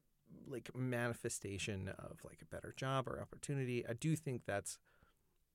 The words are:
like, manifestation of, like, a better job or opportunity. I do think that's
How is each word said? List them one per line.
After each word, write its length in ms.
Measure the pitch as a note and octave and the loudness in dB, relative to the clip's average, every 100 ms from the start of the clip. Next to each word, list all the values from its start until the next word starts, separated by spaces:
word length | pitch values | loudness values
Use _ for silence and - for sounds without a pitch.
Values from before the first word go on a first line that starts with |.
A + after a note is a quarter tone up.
| _ _ - - - | _ _ -20 -14 -6
like, 220 | B2 - B2+ | -6 -4 0
manifestation 1120 | B2+ A#2+ A#2+ A#2 A#2 - G2 G2 - G2 F#2+ - | 2 4 2 2 -2 -2 -2 0 0 0 -2 -4
of, 200 | - E2 - | -8 -10 -14
like, 140 | - | -14
a 40 | - | -10
better 280 | - - - | -8 -6 -2
job 320 | C3+ C3+ B2+ | 2 2 2
or 140 | - | -2
opportunity. 640 | - - - C#3 B2+ B2 - | -4 -6 -2 2 2 2 2
I 60 | |
do 220 | A#2 D#3 D#3+ | 2 4 4
think 260 | - B2 - | 2 0 2
that's 320 | G2+ - - _ - - _ _ _ _ | 0 0 -6 _ -20 -20 _ _ _ _